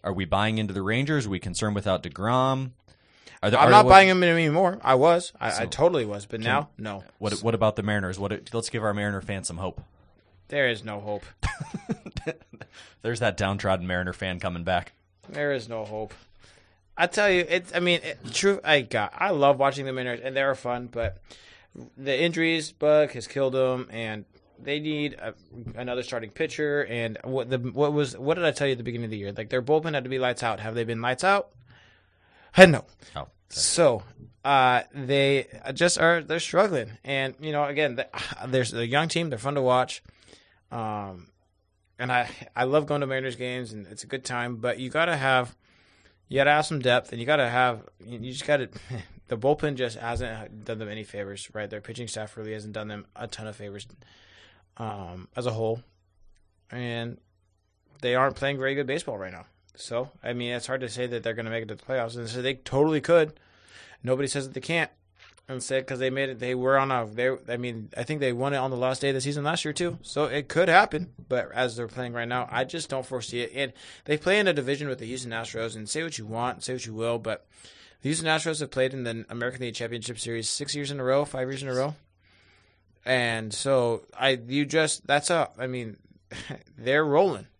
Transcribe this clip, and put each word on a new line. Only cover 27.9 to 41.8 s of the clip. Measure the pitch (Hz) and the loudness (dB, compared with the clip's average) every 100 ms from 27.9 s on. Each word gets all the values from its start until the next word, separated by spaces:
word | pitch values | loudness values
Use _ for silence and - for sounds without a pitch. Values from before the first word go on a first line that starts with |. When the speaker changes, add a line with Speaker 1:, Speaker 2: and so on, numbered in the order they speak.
Speaker 2:
was, | 147 139 117 | 2 0 -2
what | 139 165 | -2 2
did | 165 | 0
I | |
tell | 135 143 | 2 0
you | |
at | 127 | 0
the | |
beginning | 117 117 117 | -4 -6 -6
of | |
the | 107 | -6
year? | 98 | -6
Like, | 98 113 | -8 -4
their | 127 | -4
bullpen | 120 156 160 143 | 2 2 2 -4
had | |
to | 127 | -4
be | 131 | -2
lights | 127 120 | 0 0
out. | 120 98 | -2 -4
Have | 107 117 | -4 -4
they | |
been | 113 113 | -4 -2
lights | 120 127 | -2 0
out? | 185 202 - - - - - _ _ _ _ _ - | 2 2 0 -14 -20 -20 -20 _ _ _ _ _ -2
Hell | - 185 | 10 10
no. | 135 - _ - - | 10 -2 _ -16 -14
Speaker 1:
Oh, | |
okay. | 69 _ _ | -14 _ _
Speaker 2:
So, | - - - 156 113 - - - _ | -4 -2 4 4 4 -4 -20 -20 _
uh, | 135 139 127 123 - | 2 6 6 4 0
they | 143 127 139 139 139 - 110 107 | -10 0 2 4 2 -2 -10 -10
just | 135 175 - | 0 2 4
are, | 165 170 | 4 4
they're | 151 165 | 0 -6
struggling. | - 160 208 156 107 104 135 | 0 2 2 2 -4 -10 -6
And, | 139 135 127 | -2 -2 -6
you | 156 | -4
know, | 147 | -2
again, | 147 143 151 120 | 0 0 0 -2
the, | - - - | -8 -8 -12
<sighs> | - 127 | -10 -2
there's | 131 117 | 0 0
a | 117 117 | -2 0
young | 135 160 | 0 0
team. | 165 165 | -2 -4
They're | 123 | -4
fun | 123 143 | -4 0
to | |
watch. | 127 123 127 - - _ - - _ _ _ | 4 4 2 -4 -16 _ -20 -20 _ _ _
Um, | 117 110 107 101 90 87 _ _ _ _ _ | -8 -6 -6 -8 -14 -18 _ _ _ _ _